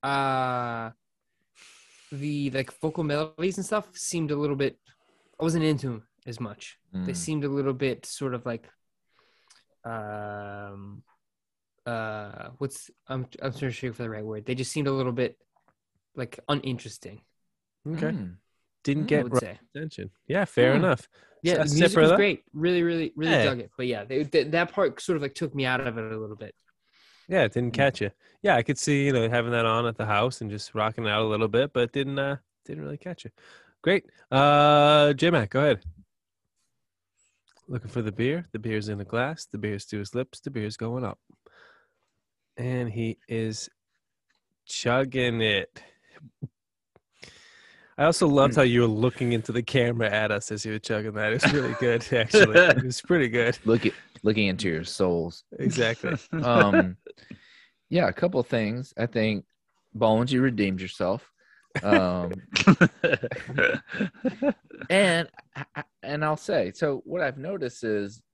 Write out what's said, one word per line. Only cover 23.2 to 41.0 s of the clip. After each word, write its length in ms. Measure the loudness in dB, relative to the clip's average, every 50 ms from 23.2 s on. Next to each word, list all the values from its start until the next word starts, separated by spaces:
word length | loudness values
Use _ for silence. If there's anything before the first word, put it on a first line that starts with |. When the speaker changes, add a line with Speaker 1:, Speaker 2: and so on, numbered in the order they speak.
| -2 2
Speaker 3:
Yeah. 120 | 2 4 4
Speaker 1:
dug 140 | 2 0 -2
it. 120 | -8 -12 _ -6
But 100 | -4 -4
yeah, 160 | -4 -6 -6
they, 200 | -4 -4 -4 -4
they, 200 | 2 2 2 2
that 280 | 2 0 0 0 0
part 300 | 0 0 0 0 0 -4
sort 140 | -4 -4 -4
of, 60 | -2 -2
like, 100 | -6 -6
took 220 | -6 -8 -6 -4
me 100 | -2 -2
out 160 | 0 0 0
of 160 | -2 -4 -6 -6
it 140 | -8 -8
a 60 | -8 -10
little 180 | -10 -10 -12
bit. 180 | -14 -16 -18 -18 _ _ _ _ _ _ _ _ _ _ _ _ _ _ _
Speaker 3:
Yeah, 160 | 0 2 2
it 80 | 2 2
didn't 180 | -2 -2 -2
Speaker 1:
Mm. 60 | 0 2
Speaker 3:
catch 240 | 2 2 2 0
you. 100 | -6 -6 -6 _ _ _ _ _ 2
Yeah, 120 | 2 4
I 60 | 4 2
could 140 | 0 -2 -2
see, 280 | 0 0 0 2 2
you 80 | 2 2
know, 140 | 2 2 2
having 220 | 2 0 0 0
that 140 | 0 2 2
on 200 | 2 2 2 0 -2
at 100 | -2 _
the 80 | -4
house 360 | 0 2 2 2 0 -2 -4
and 100 | -10 -10
just 240 | -8 -10 -12 -8 _
rocking 300 | -2 -2 -2 -2 -4 -2
it 40 | 0
out 120 | 0 0 0
a 20 |
little 220 | 0 0 0 0 0
bit, 260 | 2 2 0 2 _
but 180 | -2 -2 0
didn't, 280 | _ -4 -4 -4 -4 -4
uh, 180 | -4 -4 -4 -8 _ _ _ _ _
didn't 180 | -14 -12 -10 -10
really 140 | -10 -12 -12
catch 260 | -12 -14 -14 -14 -16
you. 60 | -20 _ _ _ -20 -20 -20 _ _ _ _
Great. 240 | 0 2 2 2 0 _ _ _ _ _
Uh, 840 | 2 4 6 6 6 6 6 8 8 8 8 8 8 6 6 6 4
J-Mac, 360 | 4 2 4 4 4 2 2
go 120 | 0 2
ahead. 220 | 4 4 2 0 _ -14 -18 -18 -20 _ _ _ _ _ _ _ _ _ _ _ _ _ _ _ _ _ _ _ _ _ _ _ _ _ _ _ _ _ _ _ _ -10
Looking 220 | -10 -10 -10 -6
for 120 | -6 -4 -4
the 80 | -4
beer. 340 | -4 -2 -2 -2 -2 -2 -6 -8
The 80 | _ -8
beer's 300 | -6 -4 -4 -4 -4 -4
in 100 | -6 -8
a 60 | -8
glass. 400 | -6 -2 -2 -2 -2 -4 -10 -14
The 120 | _ -10 -8
beer's 280 | -6 -6 -6 -6 -10 -10
to 100 | -8 -8
his 140 | -8 -6 -6
lips. 280 | -6 -6 _ -10 -14
The 100 | _ -10
beer's 260 | -8 -6 -6 -6 -8 -8
going 260 | -8 -8 -6 -6